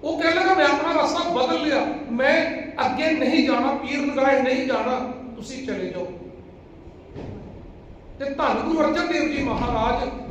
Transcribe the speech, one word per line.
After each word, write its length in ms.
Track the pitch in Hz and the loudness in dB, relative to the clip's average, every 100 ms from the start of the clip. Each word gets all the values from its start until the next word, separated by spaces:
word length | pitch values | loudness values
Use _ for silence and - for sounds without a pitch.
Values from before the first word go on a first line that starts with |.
ਉਹ 200 | 294 330 | -2 0
ਕਹਿਣ 120 | 330 | 2
ਲੱਗਾ, 200 | 349 359 | 4 4
"ਮੈਂ 100 | 370 | 6
ਆਪਣਾ 380 | 285 294 330 320 | 6 4 2 2
ਰਸਤਾ 260 | - - 339 | 2 0 0
ਬਦਲ 340 | 254 254 320 | 2 2 2
ਲਿਆ, 240 | 302 254 - - - | 2 2 0 -4 -4
ਮੈਂ 540 | 233 269 330 311 - - - 254 | 2 4 4 2 -4 -8 -2 -2
ਅੱਗੇ 240 | - 320 | 0 0
ਨਹੀਂ 380 | 311 247 320 262 | 2 4 4 4
ਜਾਣਾ, 260 | 233 277 | 2 2
ਪੀਰ 240 | - - 285 | -2 -4 -2
ਨਿਗਾਹੇ 440 | 285 254 269 262 | -2 2 4 4
ਨਹੀਂ 240 | 254 262 254 | 4 0 0
ਜਾਣਾ, 460 | 226 233 254 254 - - - | 0 0 -2 -4 -8 -12 -14
ਤੁਸੀਂ 300 | - 262 - | -12 -10 -8
ਚਲੇ 220 | 196 180 | -6 -6
ਜਾਓ।" 180 | 180 185 175 180 - - - - - - - - 156 - - - - - - - - - - | -6 -8 -10 -14 -16 -20 -20 -20 -20 -20 -20 -18 -14 -12 -14 -16 -18 -18 -20 -20 -20 -20 -10
ਤੇ 60 | |
ਧੰਨ 360 | 277 277 285 - | -8 -2 0 0
ਗੁਰੂ 200 | 320 320 | 0 0
ਅਰਜਨ 320 | 302 339 339 | 2 0 -2
ਦੇਵ 160 | 302 302 | -2 0
ਜੀ 140 | 285 | -2
ਮਹਾਰਾਜ 680 | 254 220 247 233 233 240 262 - - | -2 -2 -2 0 0 0 -2 -8 -12